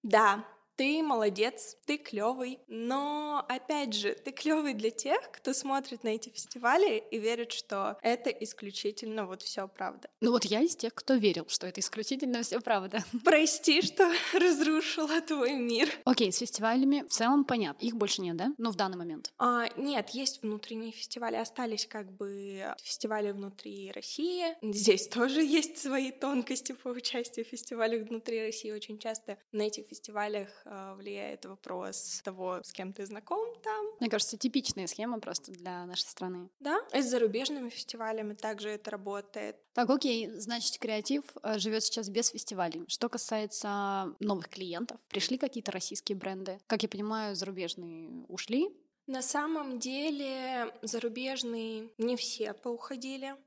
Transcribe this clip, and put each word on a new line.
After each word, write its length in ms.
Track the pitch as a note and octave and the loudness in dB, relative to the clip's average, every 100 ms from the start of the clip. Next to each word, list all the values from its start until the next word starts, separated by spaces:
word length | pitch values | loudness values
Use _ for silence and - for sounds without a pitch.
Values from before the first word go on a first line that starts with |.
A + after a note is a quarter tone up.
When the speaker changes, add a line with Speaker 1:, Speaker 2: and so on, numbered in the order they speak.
Speaker 1:
Да, 420 | A3 G#3+ G#3+ G3+ - - _ - | 6 8 8 6 -2 -16 _ 0
ты 260 | C4+ D#4 | 2 4
молодец, 720 | D#4 B3 G#3+ F#3+ A3 - - - - | 2 4 2 2 0 0 -6 -6 -2
ты 120 | D4 | -2
клевый. 600 | D4 G#3+ G#3+ B3+ B3+ C4 - | -2 0 0 0 -4 -6 -10
Но, 760 | A3+ A#3 C4+ C#4+ D4 D4+ D4 - | -6 0 0 0 -2 0 -2 -2
опять 460 | B3+ - D4 C#4+ | -4 0 0 0
же, 200 | G#3+ G3+ | 0 0
ты 180 | - - | -2 -6
клевый 420 | C4+ D4+ D#4 D4 | -4 2 2 2
для 160 | A3 A3 | 0 0
тех, 400 | - C4+ G4 - | 0 0 0 0
кто 220 | - - | -6 -2
смотрит 520 | C4+ C4+ C4+ C4+ A#3+ | 0 2 0 -2 -4
на 40 | A3+ | -2
эти 220 | A3 A3+ | -2 -4
фестивали 720 | - - B3 A#3+ D#4 G4+ A3+ - | -10 -10 -2 4 6 6 4 -2
и 60 | A3+ | -2
верит, 340 | G#3+ A#3 A#3 | 0 -2 -2
что 440 | - - G3 G3+ G3+ | -6 -4 -2 -2 0
это 280 | A3+ A#3+ A#3+ | 0 2 0
исключительно 960 | - G#3+ - G3+ G3 G#3 G#3 A3+ A3 F#3+ | -2 -4 -6 -8 -4 -4 -4 -6 -4 -4
вот 160 | F#3 | -6
все 260 | - - G3 | -6 -4 -6
правда. 400 | - - - - _ | -4 -6 -6 -16 _
Speaker 2:
Ну 120 | A3+ | 4
вот 120 | A#3+ | 4
я 160 | G#3+ G#3+ | 4 4
из 160 | E4 - | 4 2
тех, 180 | A3+ | -4
кто 200 | - - | -6 2
верил, 320 | C4 G#3 E3+ D#3 | 6 6 4 0
что 180 | - F3+ | -2 -2
это 140 | F3+ | -4
исключительно 640 | F#3 - A3 C4+ C4+ A#3+ | -4 -4 -4 -2 0 0
все 180 | A#3 B3 | 0 -2
правда. 440 | A#3+ G#3 F#3+ G#3+ F3+ | 2 2 2 -4 -2
<laughs> 120 | A#3+ | 2
Speaker 1:
Прости, 580 | C4+ D4+ D#4 - - D4+ | 8 8 8 6 6 6
что 280 | F#4 - F#4 F4 | 4 8 8 8
<laughs> 100 | - | 4
разрушила 880 | F#4 F4+ D4 D4+ D#4 D#4+ - D#4 D#4+ | 6 8 8 6 4 2 0 2 2
твой 340 | D#4+ D4+ B3 | 2 2 2
мир. 340 | C#4 A#3+ A#3 D4 - | 2 2 4 4 4
Speaker 2:
Окей, 280 | - B3+ G#3+ | 4 6 6
с 60 | - | 4
фестивалями 680 | A#3 - A3 B3 C4+ C#4+ - | 0 0 2 4 6 4 2
в 40 | |
целом 320 | - A3+ C#4+ | 2 6 6
понятно. 400 | C#4 B3 F3+ - A#3 | 4 2 0 0 -4
Их 80 | |
больше 280 | A3+ G3+ - | 2 2 2
нет, 140 | F3+ E3+ | -2 0
да? 160 | A3 D4 | 0 0
Ну, 120 | A#3 | -2
в 60 | F#3+ | 0
данный 220 | F#3+ F3+ | 0 0
момент. 340 | E3+ D#3 - _ | -6 -6 -10 _
Speaker 1:
А, 300 | B3 A#3+ A#3 - | 2 4 0 -2
нет, 340 | C#4 C4+ G#3 | 0 0 -2
есть 320 | A#3+ C4 - | 0 0 0
внутренние 500 | G#3+ G#3+ - A3 A3+ | -4 -4 -6 -8 -8
фестивали. 440 | A3 - - A#3 A3+ | -8 -10 -4 -2 -2
Остались 500 | A3+ - A#3+ G#3+ - | -2 -2 -2 -2 -4
как 240 | G#3+ F#3+ | -6 -10
бы 640 | F#3+ G3+ G3+ G3 G3 F#3+ - | -8 -8 -6 -8 -8 -8 -8
фестивали 480 | - - G#3+ G#3+ G#3 | -6 -4 -2 -2 -2
внутри 640 | G3+ G3 G3 G#3 G3+ G3 | -4 -8 -12 -14 -12 -10
России. 520 | G3+ - - D#4+ F4+ E4+ E4 | -10 -10 -4 -2 0 -2 -2
Здесь 460 | A3 G#3 G#3 - - | -2 4 8 8 6
тоже 340 | A#3+ B3 C#4 | 2 2 4
есть 340 | D4+ D#4 D#4 E4 | 6 6 4 0
свои 320 | C#4+ C4+ C4 | 0 0 0
тонкости 640 | B3+ C4+ C#4 A#3 B3+ - | -2 0 0 0 -2 -2
по 160 | B3+ B3+ | -6 -6
участию 560 | B3 - B3+ A#3+ - | -4 -2 -2 -4 -6
в 40 | A3+ | -6
фестивалях 600 | A#3+ A3+ A3+ A3+ A3+ G#3+ | -6 -6 0 2 2 -2
внутри 320 | A3+ A3+ A3+ | -6 -2 -2
России. 320 | A3 A3 A3 | -2 -4 -6
Очень 260 | G#3+ - G#3+ | -8 -8 -8
часто 400 | A#3 A3 - G3+ _ | -6 -6 -8 -12 _
на 100 | G#3+ | 0
этих 240 | G#3 G#3 - | 0 -2 -12
фестивалях, 640 | - - G#3 G#3 G#3 G3 - - | -14 -8 -4 -2 -2 -4 -12 -14
а, 280 | G3+ F#3+ | -12 -12
влияет 500 | F#3+ G3+ G3+ G3+ G3+ | -12 -10 -8 -8 -10
вопрос 800 | F#3 F#3+ - F3+ G3 G3 - - | -12 -16 -8 -6 -6 -6 -6 -8
того, 360 | - F#3+ F#3 F3+ | -8 -6 -4 -4
с 100 | F3+ | -8
кем 200 | - F#3+ | -8 -8
ты 120 | G3 G3 | -8 -10
знаком 480 | G#3+ - F#4 A4+ A#4 | -10 -4 -2 -2 -6
там. 240 | G#4+ A4 G#4+ A4 | -6 -4 -4 -4
Speaker 2:
Мне 80 | A#3 | 0
кажется, 280 | G#3+ - A3 | 0 0 0
типичная 480 | B3+ C4+ C4 - F3+ | 0 0 -2 -4 -4
схема 340 | - A3+ A#3 | -4 -4 -6
просто 320 | G3 E3+ - | -6 -8 -8
для 320 | F#3+ F3+ F3+ F3+ | -14 -10 -10 -8
нашей 200 | F3+ - | -6 -6
страны. 420 | - F#3 F3+ F3+ _ | -6 -6 -6 -10 _
Speaker 1:
Да, 220 | C#4 F4 B4+ | -2 -2 0
и 80 | C4+ | 0
с 40 | B3+ | 2
зарубежными 640 | B3 A3+ G#3 C4+ C#4+ A#3+ | 4 4 2 -2 -4 -6
фестивалями 640 | - - A#3 A3 A3 G#3+ | -10 -12 -6 -4 -4 -6
также 360 | G#3 A3 G#3 G#3 | -6 -6 -6 -6
это 200 | G#3 G#3+ | -6 -8
работает. 640 | G#3 G3 G3+ G3+ G#3+ G#3+ G#3 _ | -8 -6 -8 -8 -10 -8 -10 _
Speaker 2:
Так, 160 | - A#3+ | 0 4
окей, 400 | C#4 C#4+ A3+ G#3+ | 4 4 0 -2
значит, 480 | A3+ G#3 A#3 - - | -6 -6 -2 -2 -2
креатив, 460 | A3+ G#3+ G#3 C#4 - - | -2 -2 0 -2 -2 -8
э, 160 | G#3+ G#3+ | -2 0
живет 240 | G3 A3 | 0 0
сейчас 260 | G#3+ - G3+ | 0 -2 -2
без 200 | G3+ A#3+ | 0 0
фестивалей. 540 | - - F#3+ F3 D#3+ F4 | 0 -8 -2 -2 -2 -6
Что 200 | - A#3 | -2 -2
касается 1080 | A#3 - A3 G#3 - G#3 G3+ G3 G3 F#3+ - | -2 -2 -2 -2 -4 -2 -2 0 0 -4 -2
новых 280 | G#3 F#3+ D#3+ | 0 0 -2
клиентов, 500 | - F#3 E3+ A#3 - _ | -8 -6 -4 -6 -8 _
пришли 280 | G3+ - B3+ | -2 0 0
какие-то 340 | C4+ A#3 G#3 | -2 -2 -6
российские 460 | F#3+ - G3+ - G3 | -6 -6 -6 -4 -4
бренды? 420 | F#3+ F#3+ F#3+ F#3+ _ | -6 -6 -8 -10 _
Как 160 | A3 | -2
я 60 | A3 | 0
понимаю, 480 | G3 G#3 A3 G#3+ F#3+ | -2 -4 -2 -4 -4
зарубежные 880 | F#3+ F#3 E3+ - E3+ E3 D#3+ E3+ - | -6 -6 -6 -6 -10 -12 -12 -14 -12
ушли? 420 | F3+ - A#3+ F#4+ - _ _ - | -12 -2 0 0 -2 _ _ -8
Speaker 1:
На 140 | C4 | -4
самом 580 | B3+ D4 D4+ D#4+ C#4 B3 | 0 0 0 -2 -2 -4
деле 960 | B3 C4 D4+ C#4+ C#4 C4 B3+ B3+ A3+ - | -4 -2 -2 -2 -4 -4 -4 -4 -4 -6
зарубежные 1080 | A3 A3+ A#3 A3+ C4 C4+ B3 A#3 A3+ A3 A3 - | -4 -2 -2 -2 -4 -2 -4 -4 -4 -6 -10 -2
не 180 | A3+ A#3+ | 0 0
все 380 | - - G#3+ | -4 -4 -6
поуходили. 800 | G3+ B3 A#3 - C4+ C4 C4+ C4+ C#4 | -6 -8 -8 -8 -8 -8 -8 -10 -12